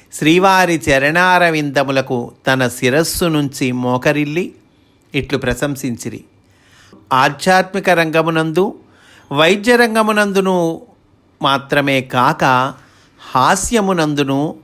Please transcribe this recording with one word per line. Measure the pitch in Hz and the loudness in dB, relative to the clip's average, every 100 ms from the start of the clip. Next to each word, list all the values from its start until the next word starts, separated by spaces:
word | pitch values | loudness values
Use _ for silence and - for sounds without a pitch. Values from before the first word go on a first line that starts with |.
| _ | _
శ్రీవారి | - 151 175 196 190 180 160 147 | -2 2 4 4 4 2 0 0
చరణారవిందములకు | 135 143 170 185 180 175 156 147 139 135 135 131 123 120 - - | 0 2 2 2 4 2 0 -2 -2 0 -2 -2 -4 -6 -6 -2
తన | 131 123 | 0 0
శిరస్సు | - 127 139 165 - | 0 0 0 0 -2
నుంచి | 175 156 139 135 131 | -2 0 -2 -4 -4
మోకరిల్లి | 123 123 127 156 147 147 160 - - _ _ _ _ _ | -2 -2 0 0 0 -2 -4 -6 -10 _ _ _ _ _
ఇట్లు | 143 131 135 | -8 -4 -4
ప్రశంసించిరి, | 123 120 147 135 135 113 120 113 - _ _ _ _ _ - - - | -4 -4 -6 -6 -8 -8 -10 -14 -20 _ _ _ _ _ -20 -16 -2
"ఆధ్యాత్మిక | 131 143 147 185 185 185 196 185 | 2 2 0 2 2 2 -2 0
రంగమునందు, | 170 160 160 160 160 160 160 202 - _ _ _ - - | 2 2 0 0 0 0 0 -2 -4 _ _ _ -20 -6
వైద్య | 143 165 190 214 240 | 0 2 2 2 2
రంగమునందును | 233 220 214 208 208 196 190 180 165 160 - _ _ _ _ - | 2 2 0 0 0 0 0 0 -2 -6 -14 _ _ _ _ -4
మాత్రమే | 147 135 135 143 139 135 | -2 -2 0 0 0 -2
కాక | 127 127 131 165 151 127 135 - - _ _ _ - | -2 0 0 2 2 2 0 -8 -20 _ _ _ -6
హాస్యమునందును | 131 139 190 - 233 196 180 151 143 139 135 156 - | 0 2 0 0 -2 0 0 -2 -2 -2 -2 -4 -8